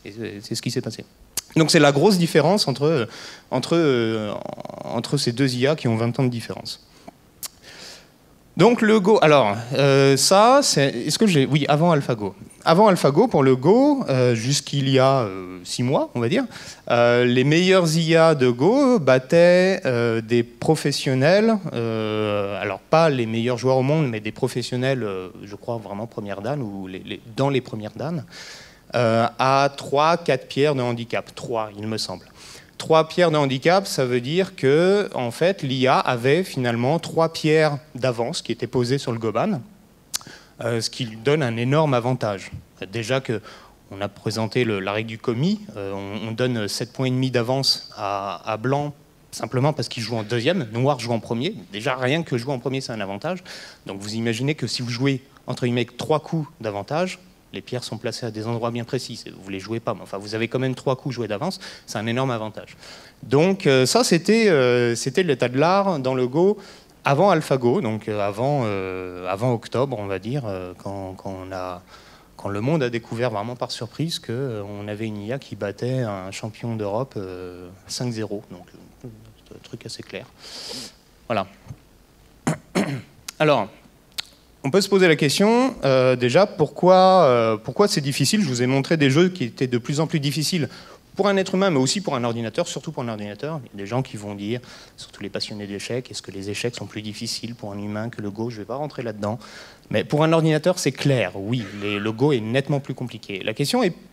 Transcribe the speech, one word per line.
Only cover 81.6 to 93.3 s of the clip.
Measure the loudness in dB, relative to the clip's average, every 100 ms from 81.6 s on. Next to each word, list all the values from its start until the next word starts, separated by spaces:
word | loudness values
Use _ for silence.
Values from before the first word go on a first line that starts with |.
| -20 -20 _ _ _ _ _ _ -6
<clears throat> | -6 -4 -4 -2 -6 -10 -20 -20 _
Alors, | 2 2 0 -10 -20 _ _ -14 -14 _ _ _
on | 0
peut | 0
se | 2
poser | 4 6
la | 4
question, | 2 2 4 4 2 0
euh, | 2 4 4 2
déjà, | 4 4 2
pourquoi, | 2 -2 2 6 8 8 8
euh, | 6 6 4 0
pourquoi | -4 0 2
c'est | 2
difficile ? | -2 0 2 2
Je | 0
vous | 0
ai | 2
montré | 2 2 2
des | 4
jeux | 4 2
qui | 2
étaient | -8 -4 -2
de | -2
plus | -2 -2
en | -2
plus | -2
difficiles | -2 -2 -2 -2 -4 -8 -20 -20 _ -2
pour | 2
un | 2
être | 0
humain, | 2 2
mais | 2
aussi | 2 -2
pour | -2
un | -2
ordinateur, | -2 -2 -4 -4 -4
surtout | -6 -10
pour | -8
un | -8
ordinateur. | -8 -10